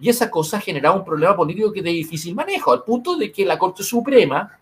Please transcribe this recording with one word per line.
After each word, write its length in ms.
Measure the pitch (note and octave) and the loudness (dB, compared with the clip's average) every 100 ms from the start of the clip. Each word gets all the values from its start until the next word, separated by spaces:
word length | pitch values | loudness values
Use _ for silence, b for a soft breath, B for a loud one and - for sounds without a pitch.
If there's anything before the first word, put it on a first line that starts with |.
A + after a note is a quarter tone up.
Y 80 | A#3 | 0
esa 200 | A#3 A#3 | 2 0
cosa 300 | A#3+ - G#3 | 0 -2 -4
generaba 380 | G3+ D3 D3+ F#3+ | -4 0 2 2
un 80 | F#3 | 0
problema 300 | D3+ F3 F3 | 0 2 2
político 360 | D#3 F#3+ G#3+ | 0 0 -2
que 80 | F#3 | -2
es 60 | E3+ | -4
de 60 | |
difícil 440 | E3 D#3 D#3+ E3+ G#3 | -4 -4 -8 -8 -6
manejo, 380 | D#4 G4 - | -4 -2 2
al 100 | B3 | 0
punto 320 | - A#3+ F4 E4+ | 2 -4 -2 -4
de 160 | G#3 | -4
que 140 | - F#3 | -2 0
la 120 | D#3 | 2
Corte 260 | F#3 F#3+ | -2 -2
Suprema 680 | G3 A#3 A#3+ B3+ D3+ C#3+ G#3 - | -4 -2 4 4 6 0 -4 -12